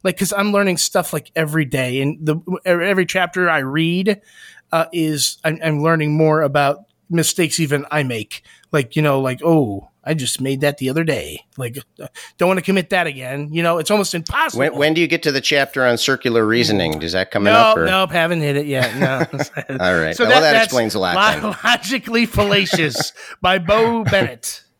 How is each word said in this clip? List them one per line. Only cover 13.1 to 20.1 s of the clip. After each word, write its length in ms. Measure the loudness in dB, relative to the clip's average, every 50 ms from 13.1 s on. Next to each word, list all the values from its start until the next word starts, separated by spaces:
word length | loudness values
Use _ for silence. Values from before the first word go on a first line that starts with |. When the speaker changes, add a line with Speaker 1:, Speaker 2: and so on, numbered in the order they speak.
| -6 -8 -10 -8 -8 -8 -8 -4
Speaker 1:
You 100 | -4 0
know, 160 | 0 0 0 0
it's 120 | 0 0
almost 200 | 0 0 0 -2 -4
impossible. 440 | -8 -8 -4 -2 -2 -2 -2 0 -2
Speaker 2:
When, 140 | -2 -2 0
when 180 | 2 2 2 4
do 60 | 2
you 40 | 2
get 160 | 2 0 0 0
to 60 | 0
the 120 | -2 0
chapter 420 | 0 2 2 2 0 0 0 2 2
on 120 | 2 2 2
circular 460 | 2 0 0 0 0 2 2 2 4
reasoning? 520 | 4 4 2 4 2 2 2 2 0 -2 -2
Does 140 | -4 -2
that 180 | -2 -2 -2 0
come 140 | -2 2 4
Speaker 1:
Nope, 100 | 6 6
Speaker 2:
up? 220 | 6 6 6 4
Or? 80 | 2 2
Speaker 1:
nope, 260 | 2 2 0 0 0
haven't 300 | 0 0 0 0 0 -2
hit 160 | 0 0 -2
it 100 | -2 -2
yet. 300 | -2 -2 -2 -2 -2 -2
No. 220 | -2 -2 -2 0 -2
Speaker 2:
<laughs> 600 | -4 -4 -4 -6 -6 -6 -6 -12 -10 -8 -6 -2
All 220 | 0 2 2 2
right. 160 | 0 -2